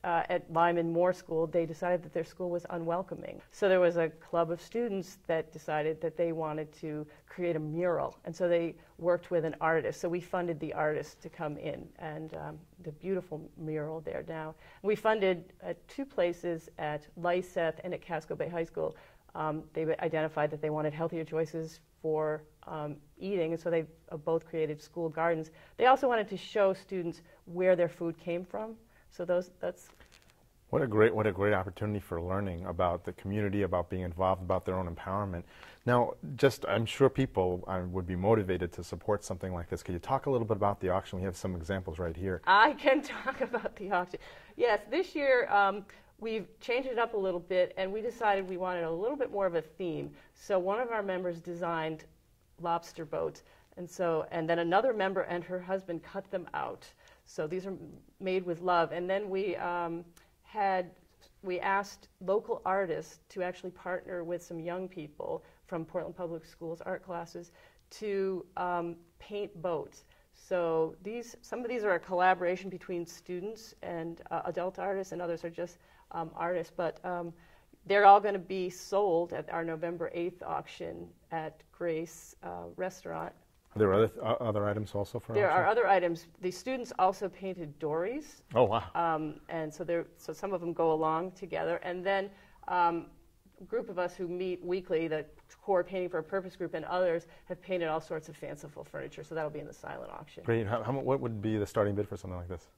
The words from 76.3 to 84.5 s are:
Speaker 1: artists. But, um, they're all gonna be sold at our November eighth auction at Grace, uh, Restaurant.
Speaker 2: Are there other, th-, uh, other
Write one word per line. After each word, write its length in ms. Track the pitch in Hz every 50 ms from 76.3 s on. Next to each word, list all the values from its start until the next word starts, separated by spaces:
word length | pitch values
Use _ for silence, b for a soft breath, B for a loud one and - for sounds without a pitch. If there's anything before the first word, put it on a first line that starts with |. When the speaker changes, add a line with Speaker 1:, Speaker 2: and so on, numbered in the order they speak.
| -
Speaker 1:
artists. 380 | - 165 170 185 170 165 - -
But, 280 | - 175 156 - - -
um, 280 | 180 180 175 170 170 165 b b b b b b b b _ _
they're 180 | - - 202 202
all 140 | 196 196 208
gonna 180 | 202 214 202
be 320 | 190 170 - 190 190 180 180
sold 640 | 180 - - - 202 196 208 196 165 165 175 170 -
at 160 | 139 151 -
our 140 | - 170 165
November 480 | 165 160 160 165 170 175 170 170 - -
eighth 300 | 175 170 185 180 - -
auction 640 | - 165 143 - - - - - 165 - 170 175 170 - _ _ _
at 320 | - 165 160 156 151 - - _
Grace, 640 | _ - 175 170 160 156 165 165 - - - - - _ -
uh, 220 | 180 175 175 170 175 170
Restaurant. 580 | - 180 190 190 - - 180 165 80 - - - - _ _ _ _ _ _ -
Speaker 2:
Are 40 | 113
there 120 | 110 98
other, 160 | 95 101 113
th-, 120 | 104 - -
uh, 140 | - 110 120 -
other 280 | 123 113